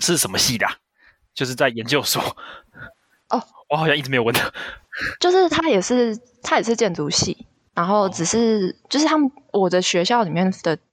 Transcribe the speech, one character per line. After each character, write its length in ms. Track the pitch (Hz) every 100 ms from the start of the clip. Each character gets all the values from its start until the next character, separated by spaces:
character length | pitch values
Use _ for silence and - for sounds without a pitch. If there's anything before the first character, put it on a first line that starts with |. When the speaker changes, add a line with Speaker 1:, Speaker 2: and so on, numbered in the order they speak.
Speaker 1:
是 160 | 147 160
什 120 | 98
么 80 | 95
系 220 | - 113
的 80 | 98
啊？ 60 | - _ _ _ _ _
就 140 | - 127
是 80 |
在 140 | 127 135
研 180 | 113 117
究 160 | 143
所。 180 | - - - - - - - - - - _ _ -
Speaker 2:
哦。 100 | 226 - - -
Speaker 1:
我 80 | 147
好 100 | 160
像 100 | 147
一 60 |
直 80 | 131
没 60 | 131
有 60 |
问 120 | 117
她。 140 | - - - - - _ - - -
Speaker 2:
就 100 | 359
是 180 | 370 349
她 200 | 302 320
也 120 | 214
是， 360 | 185 247 233 214 - _
她 140 | - 262
也 60 |
是 140 | 220 233
建 180 | 214
筑 160 | 165 147
系， 360 | - 190 - - _ _
然 100 | -
后 240 | 175 208 190
只 160 | 185
是， 520 | 165 226 226 214 180 -
Speaker 1:
哦。 20 | -
Speaker 2:
就 120 | 285
是 60 | 302
他 120 | 311
们， 100 | 269 - -
我 160 | 202 180
的 140 | 180
学 220 | - 175
校 180 | 185 240
里 80 | 180
面 180 | 165 190 -
的， 160 | 170 151 _